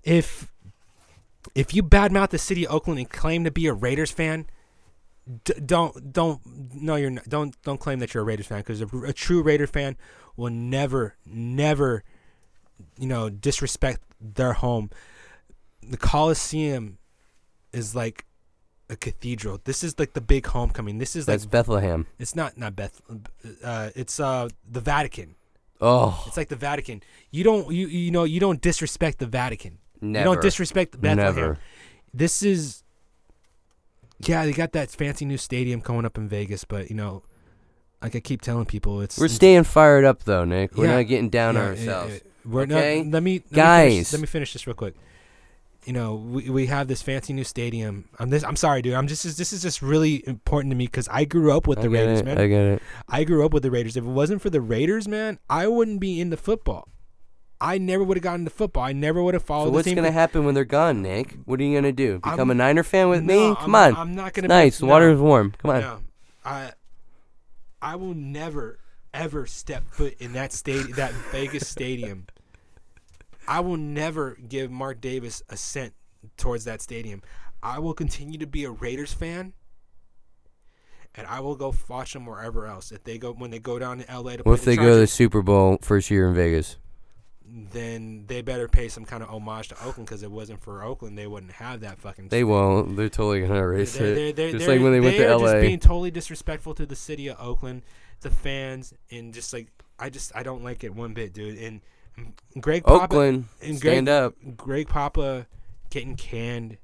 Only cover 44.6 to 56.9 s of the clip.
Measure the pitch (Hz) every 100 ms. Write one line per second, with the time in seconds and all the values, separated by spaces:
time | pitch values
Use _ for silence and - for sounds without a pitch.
44.6 | - 113 101 - - - _ _ _ _
45.6 | _ _ - 123 113 110 113 127 127 131
46.6 | 127 139 135 127 - 135 - 135 131 -
47.6 | 120 117 110 101 - - 123 147 - -
48.6 | 165 135 123 127 139 151 175 151 175 196
49.6 | 175 - 139 156 156 147 - 120 - 147
50.6 | 139 127 123 - - 135 147 170 151 143
51.6 | - 123 113 113 110 110 104 - 104 101
52.6 | 101 101 - - - 127 156 160 156 151
53.6 | 131 123 113 123 120 131 151 202 208 160
54.6 | 113 113 156 220 202 214 220 190 - 147
55.6 | 196 233 226 202 190 170 175 160 - 226
56.6 | - 90 -